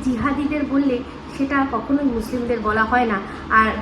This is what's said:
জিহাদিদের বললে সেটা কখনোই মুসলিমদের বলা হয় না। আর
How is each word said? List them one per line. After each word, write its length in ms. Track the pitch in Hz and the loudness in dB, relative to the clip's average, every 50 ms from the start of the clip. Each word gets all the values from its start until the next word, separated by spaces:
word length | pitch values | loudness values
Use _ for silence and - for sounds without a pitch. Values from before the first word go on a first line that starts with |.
| - | 0
জিহাদিদের 580 | 262 247 220 240 285 269 254 294 277 302 294 277 233 | -2 0 0 0 0 0 0 0 0 0 -2 0 2
বললে 340 | 262 277 277 269 247 240 - - - - - - - | 2 2 2 2 0 0 -2 -8 -12 -14 -14 -12 -4
সেটা 280 | - 277 - 285 277 269 269 | -4 -2 0 2 0 0 0
কখনোই 340 | 247 220 - - 277 285 285 | -2 -4 0 0 0 2 2
মুসলিমদের 540 | 262 233 226 214 - 254 247 240 233 240 226 | 0 0 -2 -2 -4 -4 -4 -2 -2 -2 0
বলা 240 | 208 214 214 220 220 | 0 0 2 2 2
হয় 220 | 226 247 247 247 | 2 4 2 2
না। 140 | 226 208 190 196 - - - - - | 2 0 -2 -4 -6 -10 -12 -4 2
আর 220 | 226 220 220 214 208 208 | 4 4 4 4 0 -2